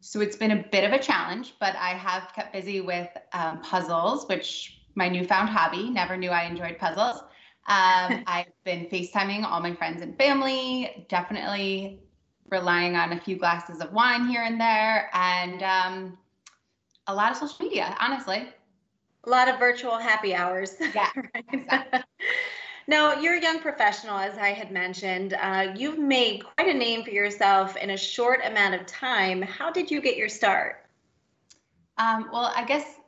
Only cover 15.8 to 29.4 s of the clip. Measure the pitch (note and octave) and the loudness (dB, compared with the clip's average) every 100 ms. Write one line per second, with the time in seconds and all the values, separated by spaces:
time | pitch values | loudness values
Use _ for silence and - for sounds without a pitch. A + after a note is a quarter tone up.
15.8 | F#3 F#3+ F#3+ F3+ _ _ - _ _ _ | 0 -4 -10 -12 _ _ -20 _ _ _
16.8 | _ _ - G3 G#3+ B3+ D4 - - - | _ _ -6 0 0 0 -6 -6 -4 -2
17.8 | - - A#3+ C4+ - G3 B3+ - _ _ | -4 -2 -2 -2 -4 -6 -6 -16 _ _
18.8 | _ _ _ _ - B3+ B3+ B3 B3 A#3+ | _ _ _ _ 2 6 6 6 4 4
19.8 | B3+ A3+ A#3 G#3+ G#3 F3+ F3 F#3 F#3+ - | 0 -2 2 0 2 0 0 0 -4 -4
20.8 | D#4+ G#3+ A3 - - A#3 A#3 C4+ - C4+ | -2 0 0 -2 -8 -10 -6 -8 0 -2
21.8 | C4 B3+ - _ - - - - - - | 0 -2 -4 _ -4 -2 -4 -8 -14 -14
22.8 | - D4+ D4+ C#4+ D#4+ F4 D#4+ E4 D#4+ - | 2 4 6 4 2 2 2 0 -2 2
23.8 | G#3 D4+ A3+ G3+ G3 G#3 G3+ G3+ G3+ F#3 | 2 2 -6 -4 -4 0 -2 -2 -6 -4
24.8 | F#3 F#3 G3 F#3 G3 F#3 G3 F#3+ F#3+ F#3+ | -4 -4 -4 -4 -2 -2 0 0 0 -2
25.8 | C#4 D#4 C#4+ C4 A#3 G3+ - - F4 C#4+ | -6 -2 2 4 2 0 -8 0 2 2
26.8 | A#3 A3+ A3+ G3+ G#3 G3+ G3 G3 F#3+ F#3+ | 0 -2 -2 0 0 2 4 6 4 -2
27.8 | G3 G3 - - A#3+ B3+ A3 A3 G3+ F#3 | -4 -4 -4 0 2 2 2 2 2 2
28.8 | F3+ - C4 A#3 F#3+ F#3 | -4 -8 -2 2 2 0